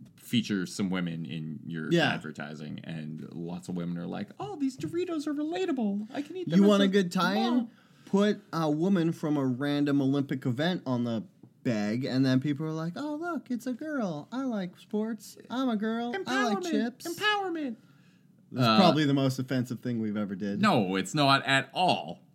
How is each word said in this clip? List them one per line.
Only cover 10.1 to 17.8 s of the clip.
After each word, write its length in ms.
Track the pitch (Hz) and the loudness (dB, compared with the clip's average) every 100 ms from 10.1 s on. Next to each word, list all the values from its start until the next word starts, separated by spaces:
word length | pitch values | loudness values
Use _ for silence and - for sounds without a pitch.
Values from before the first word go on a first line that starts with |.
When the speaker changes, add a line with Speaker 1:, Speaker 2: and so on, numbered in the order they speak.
| 143 135 135 135 | 2 0 -2 -2
Speaker 2:
event 360 | 117 165 180 - | 0 0 0 -2
on 180 | 120 | 0
the 200 | 117 113 - _ - _ | 0 -2 -4 _ -20 _
bag, 420 | 127 107 104 117 135 | -2 0 0 -2 0
and 200 | 127 135 | 2 4
then 140 | 131 | 4
people 260 | 151 143 156 | 2 -2 -4
are 60 | |
like, 220 | 160 165 175 | -4 -6 -6
"Oh, 200 | 302 302 | -6 -6
look, 300 | 349 320 - | -6 -6 -6
it's 160 | 247 262 | -6 -6
a 60 | |
girl. 540 | 240 311 285 202 147 - | -6 -6 -4 -4 -6 -8
I 120 | 247 | -6
like 340 | 269 214 180 - | -4 -4 -6 -10
sports. 600 | - 208 220 220 - - - | -6 -4 -4 -6 -12 -20 -8
I'm 200 | 247 262 | -2 0
a 60 | 220 | 2
girl. 400 | 220 226 240 392 339 | 0 -2 -2 -4 -2
I 180 | 262 240 | 0 2
like 140 | 196 | 0
Speaker 1:
Empowerment. 120 | - | 0
Speaker 2:
chips." 360 | 302 233 - 339 | 0 0 -4 -8
Speaker 1:
Empowerment. 680 | 339 415 415 381 330 277 220 | -2 0 2 0 -4 -4 -8